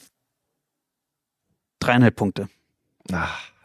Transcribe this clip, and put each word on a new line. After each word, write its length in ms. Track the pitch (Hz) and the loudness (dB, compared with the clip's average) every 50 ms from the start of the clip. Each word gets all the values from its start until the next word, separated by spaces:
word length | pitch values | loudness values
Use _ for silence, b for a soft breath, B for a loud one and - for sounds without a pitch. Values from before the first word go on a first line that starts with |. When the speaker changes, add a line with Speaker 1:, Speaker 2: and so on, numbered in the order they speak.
| - _ _ _ _ _ _ _ _ _ _ _ _ _ _ _ _ _ _ _ _ _ _ _ _ _ _ _ _ _ _ _ _ _ _ - | -20 _ _ _ _ _ _ _ _ _ _ _ _ _ _ _ _ _ _ _ _ _ _ _ _ _ _ _ _ _ _ _ _ _ _ -6
Speaker 1:
dreieinhalb 360 | - 123 123 123 123 110 - | 0 2 4 6 6 4 4
Punkte. 340 | - 107 98 - - 98 - _ _ _ _ _ _ _ _ _ _ _ - | 2 -4 -2 -2 -6 -10 -10 _ _ _ _ _ _ _ _ _ _ _ -8
Speaker 2:
Ach, 380 | 92 87 85 - - - - - _ _ _ | -6 -6 -6 -6 -8 -14 -16 -20 _ _ _